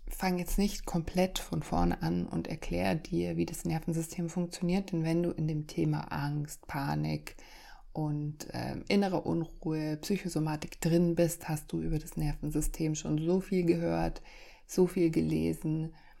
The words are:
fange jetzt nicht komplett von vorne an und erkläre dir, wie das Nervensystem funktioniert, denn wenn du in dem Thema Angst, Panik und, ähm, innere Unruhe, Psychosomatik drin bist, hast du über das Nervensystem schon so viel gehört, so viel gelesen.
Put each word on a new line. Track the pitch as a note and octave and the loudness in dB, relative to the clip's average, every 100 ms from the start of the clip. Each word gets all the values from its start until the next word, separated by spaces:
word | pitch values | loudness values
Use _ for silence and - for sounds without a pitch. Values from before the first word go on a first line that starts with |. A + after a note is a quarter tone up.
| - | -8
fange | - F#3 F3+ | -2 0 2
jetzt | F3 - | 2 4
nicht | G3+ - | 4 2
komplett | - F3 D#3+ F3+ F#3 - | -2 -2 0 2 2 2
von | - E3 | -4 -4
vorne | - E3+ F3 F3 | 0 2 4 2
an | D#3+ F2 F2 | 0 0 -2
und | - E3 | -4 -4
erkläre | D#3 - F2 F#2 | -6 -4 0 2
dir, | E3 - E3+ F3 E3+ | 0 0 -2 0 0
wie | E3+ | -2
das | E3 | -2
Nervensystem | E3+ D#3+ E3+ D#3+ D#3+ - E3+ | -4 -4 -2 -2 -2 -4 -4
funktioniert, | F3+ F3 - F3 G#3+ - | -2 -4 -2 0 0 0
denn | E3+ | -2
wenn | D#3+ E3 | 2 2
du | F3 | 0
in | - D#3 | 0 -2
dem | D3+ D3+ | -2 -4
Thema | - D#3 D3+ - | 0 0 0 -2
Angst, | D#3 C#3+ D3 D3 - - | -4 -2 -2 -4 -8 -8
Panik | C#3+ C#3+ D3+ - D3 - - - - - - - | -4 -2 -2 -2 -4 -6 -16 -18 -20 -20 -20 -12
und, | - D3+ D3 D3 D3+ - | -4 -2 -2 -4 -6 -8
ähm, | - C3 C3+ - | -6 -6 -4 2
innere | G3+ G3 F#3 | 4 4 2
Unruhe, | - E3+ D#3+ - E3+ D#3 D#3 D3+ | 0 0 -2 -4 -2 -2 -2 -4
Psychosomatik | - G3 F3 D#3+ D#3 D3+ - - | -2 -2 0 0 0 0 -4 -2
drin | E3+ E3+ F3 | 4 6 6
bist, | E3+ E3+ - - | 4 2 2 -4
hast | D#3 - | -6 -4
du | E3 | -4
über | D#3+ D#3 | 0 -2
das | D#3 - | -4 -4
Nervensystem | D3+ D3 D3+ D3+ C#3 - D#3 | -2 -2 -2 0 0 0 0
schon | D3+ D#3+ D3+ | 0 0 0
so | D#3+ F#3 | 2 2
viel | F3+ F#3 | 2 2
gehört, | E3+ E3+ E3+ E3 A#2 - - - - - - | 4 4 2 2 0 -2 -10 -18 -20 -20 -2
so | - F3+ | 4 4
viel | F#3 E3 | 4 2
gelesen. | E3 D#3+ D#3 E3 D#3+ D#3 D#3 D#3+ - - - | 4 2 2 2 0 -2 -2 -4 -8 -20 -20